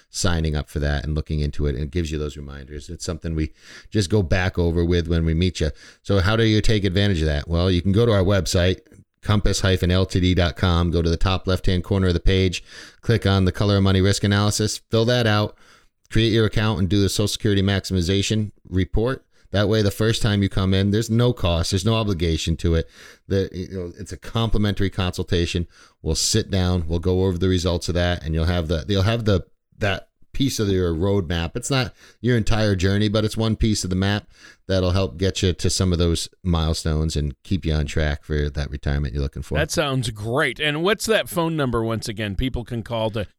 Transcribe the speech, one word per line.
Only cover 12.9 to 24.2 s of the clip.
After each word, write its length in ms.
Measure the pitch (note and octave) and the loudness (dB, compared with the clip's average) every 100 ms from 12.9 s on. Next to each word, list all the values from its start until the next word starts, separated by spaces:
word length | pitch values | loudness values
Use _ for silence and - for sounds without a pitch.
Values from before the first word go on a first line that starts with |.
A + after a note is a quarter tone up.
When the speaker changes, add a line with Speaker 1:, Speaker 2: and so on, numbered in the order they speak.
| - | -6
Speaker 1:
click 260 | - A2+ G2 | 0 2 4
on 180 | G2 | 4
the 80 | F#2 | 2
Color 240 | - G#2 G2+ | 2 2 4
of 60 | |
Money 160 | G2 F#2+ | 4 4
Risk 240 | G2 - | 2 2
Analysis, 540 | G2+ G2+ G#2 - G#2+ - _ | 2 2 2 0 -2 -4 _
fill 140 | A2+ | 0
that 220 | A#2 B2 A2+ | 2 2 2
out, 300 | G#2 G#2+ - - _ _ _ - | 0 -2 -6 -20 _ _ _ -2
create 220 | A2 A2+ | 2 4
your 140 | A2+ G#2+ | 4 2
account, 320 | A#2+ G#2+ F2 | 2 0 0
and 100 | F#2 | 0
do 120 | G2+ | 2
the 80 | F#2+ | 2
Social 180 | - G#2 | 0 -2
Security 360 | - A2 G2 | -2 0 2
Maximization 880 | G2 F#2+ - F#2+ E2+ G2 - A2 G#2 - - | 2 0 -2 -2 0 0 0 -2 -4 -10 -4
Report. 560 | F#2 F#2 - A#2+ C3 _ _ _ | -2 0 0 0 -4 _ _ _
That 180 | F#2+ G2+ | 0 2
way, 140 | A2 | 2
the 80 | G2+ | 0
first 320 | - A2 A2+ | 0 0 2
time 200 | A2 G2+ | 2 2
you 60 | G2 | 0
come 240 | G#2 F#2+ | 0 2
in, 200 | F#2+ G2+ | 2 2
there's 180 | G#2 A2+ | 0 0
no 240 | A2+ B2 | 2 2
cost, 380 | - F2 E2+ - | 0 0 0 0
there's 120 | G2 | 0
no 100 | G#2+ | 0
obligation 640 | A2+ G#2 E2+ E2+ D#2 - D#2+ | 0 0 0 0 0 -2 -2
to 160 | F2 | 0
it. 140 | E2 - - - - - | 0 -2 -10 -20 -16 -4
The, 220 | G2 F#2 | -4 -2
you 260 | F2+ F2+ F#2+ | -8 -10 -10
know, 140 | F2 E2+ | -10 -12
it's 120 | F#2 | -14
a 60 | |
complimentary 720 | E2+ | -14